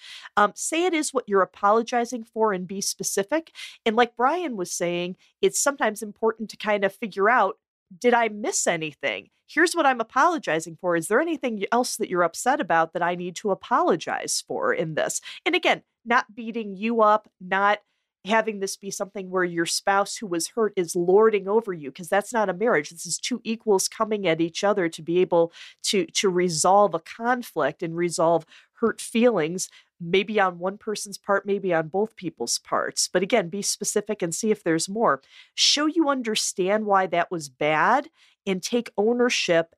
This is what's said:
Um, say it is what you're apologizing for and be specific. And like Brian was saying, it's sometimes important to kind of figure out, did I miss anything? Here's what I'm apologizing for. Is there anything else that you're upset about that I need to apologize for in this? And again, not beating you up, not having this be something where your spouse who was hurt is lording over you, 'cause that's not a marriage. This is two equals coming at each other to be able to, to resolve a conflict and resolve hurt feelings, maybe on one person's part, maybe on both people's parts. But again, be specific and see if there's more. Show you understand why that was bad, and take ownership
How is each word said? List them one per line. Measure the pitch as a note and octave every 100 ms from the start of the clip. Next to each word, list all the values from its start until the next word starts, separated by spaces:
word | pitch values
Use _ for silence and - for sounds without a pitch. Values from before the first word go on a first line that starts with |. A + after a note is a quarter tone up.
| - - - -
Um, | G#3 -
say | - D#4+
it | F4+
is | D#4+ -
what | C4 -
you're | G3
apologizing | F#3 - G3+ A3 A3+ B3 A#3 B3
for | A3+ A3 A3
and | F#3 F3+
be | G3
specific. | - - F#3 - G3 D#4 - - - - A3+
And |
like | A3 A#3+ -
Brian | B3+ E4+ E4 A3
was | F3
saying, | - F3 F3 F3+ F#3+ _ _
it's | F#3+ -
sometimes | C#4+ C#4 A#3+ G#3+
important | G#3+ - A3 - G#3+
to | -
kind | G#3 G#3
of | G3
figure | - A3+ G3 G3+
out, | B3 G3 - _ _ _ F3+
did | B3
I | A#3+ A#3
miss | G#3 C4+ - -
anything? | E3+ D#3 - C3+ G2+ - _ _
Here's | C#4+ E4 E4+
what | C#4+
I'm | B3
apologizing | A3+ B3+ D#4+ D#4+ - D#3 E3 D#3+
for. | F3+ E3+
Is | E3
there | A3
anything | E4 D#4+ C4 G#3+ F#3+
else | A#3 B3 -
that | G#3+
you're | F3+
upset | E3+ - B3 D4
about | G3 E3 E3
that | F3
I | F3
need | F3+ F3+ E3
to | G#3
apologize | F#3 - B3+ E4+ F3 - G2 - -
for | - B2+ A2+
in | - D#3+
this? | D3+ - - - - F#4+
And |
again, | F4 E4+ F#3 - _
not | A3+ A#3+ -
beating | G#3+ A3+ A#3 G#3
you | F#3+ A3+ A#3
up, | G#3+ G#3+ - _
not | F#3 F#3+ G3+ G#3 _ _ _ _
having | F#3 A3 G#3+ G#3
this | F#3+ -
be | G3
something | - F#3+ G#3 F#3
where | F#3
your | F3 E3+ E3
spouse | - - G3 G3 -
who | G#3
was | E3+ -
hurt | - G#3+ F#3+
is | E3+
lording | F3+ F3 G3 A3 G#3 F#3
over | A3 A3
you, | F3 C#3
'cause | - E3
that's | G3 G3+
not | A#3 G3+
a |
marriage. | F3+ A#3 E3 D3
This | E3+
is | F3 D#3
two | - A#3+
equals | G#3+ A3+ A3 F#3+ -
coming | - A3 G#3+ F#3+
at | D#3+
each | E3 -
other | G3+ G3+ E3+
to | -
be | D#3+ F3
able | F#3 F3 E3+ - - -
to, | - G3+ -
to | - G3
resolve | F3+ F3+ D#3 F3+ G3 G#3
a | D#3+
conflict | - - A#3 B3 A#3 D#3+ C#3 D#3
and | E3 E3
resolve | F3 D#3+ E3 E3 D#3 - _
hurt | _ A3+ -
feelings, | - A3+ B3 G3+ D#3 F3+ - - _ -
maybe | E3+ F#3+ G3+ G#3
on | F#3+ F3
one | F3+ G#3
person's | - G#3 G3+ G3
part, | - G3
maybe | G3+ G3 F#3
on | E3 D#3+
both | F#3+ G#3+ -
people's | F3+ - A#2+ -
parts. | - G#2+ - - -
But | F3+
again, | F#3 A#3+ E3+
be | G3
specific | G3 - G#3 G#3 G3+ G#3+
and | F3
see | - A3
if | G#3
there's | F3 D#3+ E3
more. | G#3 G#3 C3+ _ - -
Show | - - C#4 D#4
you | E4 C#4+
understand | C#4 A3+ G#3+ - - F#3 G#3+ G#3
why | G3 F#3
that | F3 E3+
was | F3 C#3+
bad, | B2+ D3+ D#3 F3+ B3+ D4+ _ _ _
and | - F#3
take | - A#3+ A#3 -
ownership | G#3+ A#3+ A#3+ - - E3 E3